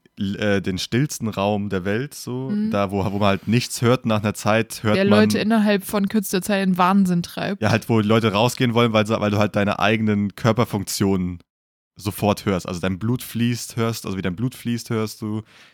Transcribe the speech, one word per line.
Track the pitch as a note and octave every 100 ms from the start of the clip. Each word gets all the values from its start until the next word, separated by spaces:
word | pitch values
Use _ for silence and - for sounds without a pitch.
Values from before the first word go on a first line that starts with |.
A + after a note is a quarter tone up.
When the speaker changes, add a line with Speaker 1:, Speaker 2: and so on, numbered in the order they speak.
| _ -
Speaker 1:
äh, | G2 G2+ G#2 G2+
den | F#2+ F#2
stillsten | - A#2 D3+ - A2+
Raum | G2 G2+ G#2 G2+
der | G2 F2+
Welt, | G#2+ C#3+
so, | - - B2 C3
Speaker 2:
Mhm. | G#3 G#3+
Speaker 1:
da, | G#2 G2
wo, | G2+ F#2+
wo | G2
man | G2+
halt | G2 -
nichts | A#2 - -
hört, | A#2+ B2 A2+
nach | G#2+
einer | G#2
Zeit | F#2+ G#2+ A2 A2 -
hört | A2 G#2
Speaker 2:
Der | G3+
Speaker 1:
man | G#3
Speaker 2:
Leute | G#3+ G#3+
innerhalb | G#3 A3+ G#3 G3+ -
von | G#3+ G3
kürzester | A3 G3+ F#3+
Zeit | F3+ G3+ F#3+
in | F#3
Wahnsinn | F3+ G3 F#3 F3
treibt. | E3+ - - G3+
Speaker 1:
Ja, | G#2+
halt, | G#2+ -
wo | A2+
Leute | G#2 A2+ A2
rausgehen | G2+ A#2+ - B2+ A2+
wollen, | A#2+
weil | A2 G#2
sie, | A2
weil | G#2
du | G#2
halt | G#2 G#2
deine | G2+ -
eigenen | G2+ A2 G#2+ G#2 G#2 -
Körperfunktionen | A#2+ A2 A2+ G#2+ F#2+ - G2+ G2 F2+ F2 _ _ _ _ _ -
sofort | F#2+ - G#2 G2+ -
hörst. | F#2 -
Also | F2+
dein | F#2+ F#2
Blut | A2 B2+
fließt, | - A2+ A#2 A#2 - -
hörst, | A2+ A2+ -
also | F#2+
wie |
dein | F#2 F2
Blut | B2+ -
fließt, | A#2+ A#2 -
hörst | A2+ G#2+ -
du, | G#2+ G#2+ - - -